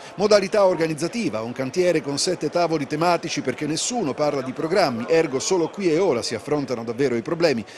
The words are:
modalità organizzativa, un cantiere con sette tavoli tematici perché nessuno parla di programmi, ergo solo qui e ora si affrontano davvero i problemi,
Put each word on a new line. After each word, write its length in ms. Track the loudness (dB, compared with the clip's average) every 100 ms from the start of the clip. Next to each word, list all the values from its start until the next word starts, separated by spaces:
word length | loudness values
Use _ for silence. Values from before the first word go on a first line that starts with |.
| -10 -2
modalità 500 | 4 6 4 4 4
organizzativa, 760 | 4 0 -2 -4 -2 -2 -2
un 100 | -6
cantiere 500 | -4 -4 0 2 2
con 160 | 0 -2
sette 320 | -2 -2 0
tavoli 380 | 0 2 0 -2
tematici 540 | 0 2 2 0 -4
perché 240 | -4 -4 -2
nessuno 480 | -4 -2 -2 -2
parla 280 | 0 0 -2
di 120 | -4
programmi, 520 | -4 0 2 2 0 0
ergo 300 | 2 2 0
solo 300 | 0 0 0
qui 220 | 0 0
e 60 | 2
ora 240 | 2 0
si 140 | -2 -6
affrontano 500 | -4 -4 -2 -6 -6
davvero 300 | -2 0 0
i 60 |
problemi, 440 | -2 0 2 2 -4